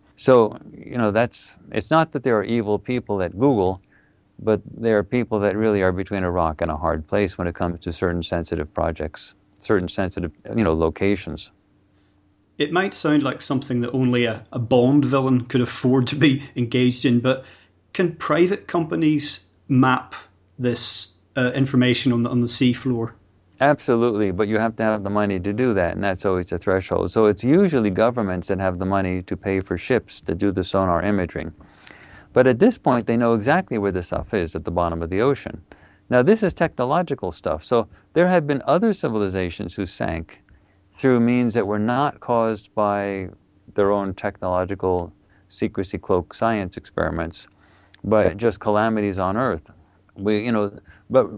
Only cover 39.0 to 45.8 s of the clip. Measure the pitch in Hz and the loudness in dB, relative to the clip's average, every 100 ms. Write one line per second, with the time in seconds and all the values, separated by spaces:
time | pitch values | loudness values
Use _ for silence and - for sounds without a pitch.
39 | 135 107 101 92 90 87 95 - 92 - | -2 -2 0 -2 -4 -6 -8 -6 -8 -6
40 | 104 82 82 - _ _ _ _ _ - | -6 -6 -10 -18 _ _ _ _ _ -2
41 | 135 120 117 123 120 113 98 104 107 123 | 2 4 4 2 0 0 -2 -2 0 0
42 | 143 - - 117 113 104 - - 104 101 | -2 -4 -2 0 0 -4 -6 -2 0 0
43 | 101 98 92 - _ _ - - 101 101 | -4 -6 -8 -14 _ _ -6 0 2 2
44 | 98 95 104 - 92 90 92 95 92 90 | -2 -6 -8 -6 -2 -2 -2 -2 -2 -2
45 | 87 - _ _ _ - 117 - | -4 -12 _ _ _ -6 -6 -4